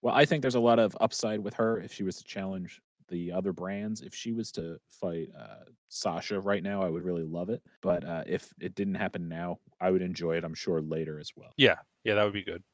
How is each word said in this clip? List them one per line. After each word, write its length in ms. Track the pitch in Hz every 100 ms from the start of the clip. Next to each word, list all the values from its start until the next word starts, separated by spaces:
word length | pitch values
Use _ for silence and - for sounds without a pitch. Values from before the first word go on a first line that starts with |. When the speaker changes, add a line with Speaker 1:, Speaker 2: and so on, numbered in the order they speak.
Speaker 1:
Well, 140 | 120 131
I 100 | 147
think 160 | 160
there's 140 | 131 123
a 40 |
lot 200 | 117 117
of 180 | 110 -
upside 400 | 110 - 113 107
with 120 | 104 -
her 240 | 113 113
if 140 | 95
she 100 | -
was 120 | 95 90
to 60 |
challenge 580 | - - 95 95 87 - _ _ _
the 240 | 87 87
other 220 | 87 95
brands. 480 | 87 90 101 107 107
If 140 | 92 -
she 160 | 117
was 200 | 113 110
to 260 | - 82 82 _
fight, 420 | - 95 85 80 -
uh, 300 | 58 - - _ _
Sasha 500 | - 104 85 - 101
right 240 | 98 101
now, 180 | 92 101
I 80 | 92
would 140 | 82
really 200 | 90 87
love 260 | 80 85 90
it. 140 | 120 _ _
But, 220 | 95 87
uh, 200 | 87 82 -
if 280 | 90 - -
it 140 | - -
didn't 200 | 101 92
happen 320 | 95 98 85
now, 320 | 82 87 - _ _
I 120 | 92
would 100 | 92
enjoy 360 | 90 87 85 82
it, 60 |
I'm 120 | 82 80
sure, 260 | - 85
later 380 | 76 80 78 76
as 160 | - -
well. 200 | - -
Speaker 2:
Yeah. 200 | 127 80 - _
Yeah, 120 | 113 104
that 80 |
would 100 | 104
be 100 | 101
good. 200 | 90 87 -